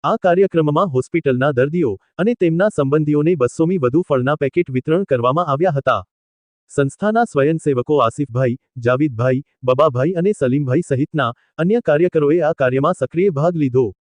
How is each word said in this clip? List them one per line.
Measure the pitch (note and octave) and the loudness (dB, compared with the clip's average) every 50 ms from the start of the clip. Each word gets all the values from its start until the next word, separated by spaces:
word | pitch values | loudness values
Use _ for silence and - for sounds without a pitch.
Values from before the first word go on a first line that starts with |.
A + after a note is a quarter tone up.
| - | -2
આ | C#3+ G3 A3+ - | -2 -2 0 2
કાર્યક્રમમાં | F#3 E3+ F3 G3 F#3 - E3 D#3 D3+ D3 D3+ - F#3+ | 0 2 4 2 2 2 0 0 2 2 0 0 0
હોસ્પિટલના | C3 B2+ B2+ - - E3+ D#3+ C#3+ B2+ B2 C3 D3 | 0 -2 -2 -2 -6 -4 -2 0 0 0 0 0
દર્દીઓ | D3 B2 B2+ D3 D#3+ F3+ E3 B2 G2 G2 _ _ _ - | 2 0 0 0 0 -2 -2 -2 -2 -6 _ _ _ -2
અને | F3 A3 B3 | -2 -2 0
તેમના | - F#3 E3 D#3+ E3+ F#3+ G#3+ | 0 0 0 2 2 0 0
સંબંધીઓને | - - C#3+ C3+ C#3 D#3 D#3 D3+ D3 D3 D3 D#3+ F#3 | 0 0 -2 0 2 0 0 2 0 2 2 2 2
બસ્સોમી | D#3 B2+ A#2+ - - D#3+ E3 F#3+ F#3 | 0 0 -2 0 0 0 0 0 0
વધુ | C3+ B2 A#2+ D#3+ | 0 0 0 0
ફળના | F3+ _ D3 C3 B2 C3+ D3 | 0 _ 0 0 0 0 -2
પેકેટ | D3+ C#3+ C3+ _ F3 F3 - | 0 -2 -2 _ -2 -4 -2
વિતરણ | C3 B2+ - - D#3 F3+ G3+ | -4 -6 -2 0 -2 -2 0
કરવામાં | - C#3 B2 A#2 B2 C3 E3 F3+ D#3 | 0 -2 0 0 0 0 0 0 -2
આવ્યા | C#3 C#3 E3+ F#3+ | -2 0 0 0
હતા. | D3 C#3 - - B2 G2+ F#2+ _ _ _ _ _ _ _ _ _ _ _ _ _ | 0 0 0 0 -2 -2 -4 _ _ _ _ _ _ _ _ _ _ _ _ _
સંસ્થાના | - - C#3 C#3 - _ - G#3 A3 A3+ A#3+ | -2 -2 -2 -2 -2 _ -4 0 0 0 0
સ્વયંસેવકો | - - D3 C3+ D3 E3 D#3+ - D3+ C#3 B2 - - D3+ C#3+ | 0 0 0 0 2 0 0 -2 -2 -2 -2 0 0 0 2
આસિફભાઈ, | B2 A2+ - - C#3+ - A2+ B2 C3 B2 A#2+ - _ _ _ B2+ | 2 0 0 -4 -8 -4 -2 -2 0 0 -2 -4 _ _ _ -4
જાવીદભાઈ, | A#2 A#2 B2+ C3 D3+ D3+ B2 G#2+ B2 B2+ C3 C3 - _ _ _ - | -2 0 0 0 0 -2 -2 -2 -2 0 0 -2 -4 _ _ _ -2
બબાભાઈ | B2 B2+ C3 D3+ D#3+ B2+ B2 C3 E3 F#3+ | -2 2 4 2 2 2 0 -2 -2 -2
અને | E3+ E3+ G3 G#3+ | 0 0 0 0
સલીમભાઈ | - C#3+ B2+ B2 C#3+ D3 C3 B2+ D#3+ F3+ - | 0 0 0 0 0 0 0 0 -2 0 -2
સહિતના | C#3+ B2 C#3+ - - D3+ C3+ A2+ A#2+ _ _ _ _ - | -2 -2 -2 -4 -2 -4 -2 -2 -4 _ _ _ _ -2
અન્ય | D#3+ F3+ G#3+ A#3+ | 0 0 0 0
કાર્યકરોએ | - - D3+ D3 E3+ F3+ _ D#3+ D3 C#3+ D3+ F3 | 2 2 2 2 2 2 _ 2 2 2 2 2
આ | D#3+ D3+ E3 | 2 0 0
કાર્યમાં | _ C#3 B2+ B2+ C3+ C3+ D#3+ F#3 | _ 0 0 0 0 0 0 0
સક્રિય | - C3 B2 - D#3+ F#3 G3+ | -2 -4 -4 -2 0 0 0
ભાગ | E3 C3+ D3 F3 F3+ | 0 0 -2 0 0
લીધો. | D#3+ D3 C3 A#2+ C3 C3 G#2+ F#2 _ | 0 -2 0 2 0 0 0 -4 _